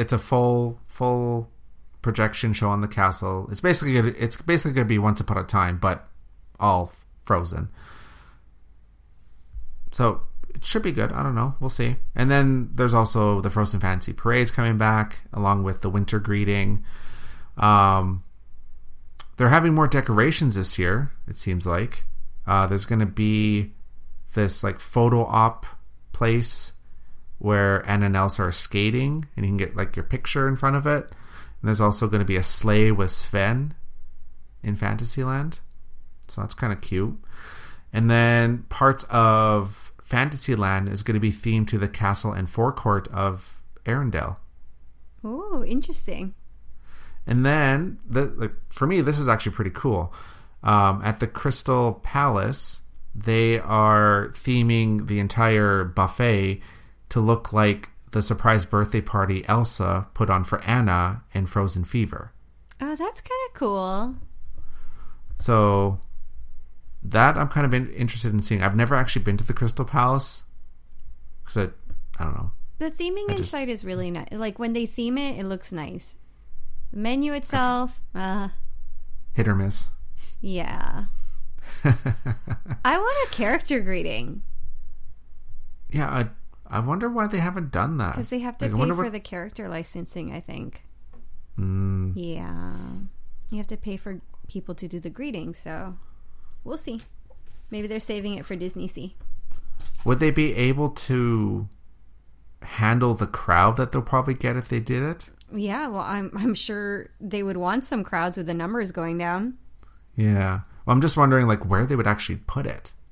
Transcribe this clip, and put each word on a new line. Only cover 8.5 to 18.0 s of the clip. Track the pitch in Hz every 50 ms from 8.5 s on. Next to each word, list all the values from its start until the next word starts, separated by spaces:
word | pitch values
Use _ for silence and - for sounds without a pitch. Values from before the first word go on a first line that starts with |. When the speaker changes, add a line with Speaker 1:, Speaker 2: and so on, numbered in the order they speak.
| - - - - - - - - - - - - - - - - - - - - - - - - - - - -
Speaker 1:
So | - - 123 110 - - - - - - - - -
it | - -
should | - - 220
be | 208 185
good. | 139 110 107 107
I | 110 127
don't | 139 139 123
know. | 110 123 135 135 -
We'll | 135 127
see. | - - 120 120 127 - - - -
And | - 127 135
then | 139 143 139 135 135 127 117 - -
there's | 123 127 120 117
also | 117 110 - - 113 104 104 101 98
the | 95 101
Frozen | 98 107 104 - - 101
Fantasy | 98 92 92 92 - 90
Parade's | - - - 117 120 123 123 113
coming | - - 117 117 113 107
back, | 110 107 110 107 107 107 - - - -
along | - 104 101 98 101 98
with | 95 95 92 -
the | - 95
Winter | 95 101 101 - - 104
Greeting. | 95 101 101 104 101 101 101 101 98 - - - - - - - - - - - - - - - - - -
Um, | - 107 107 104 101 98 98 95 95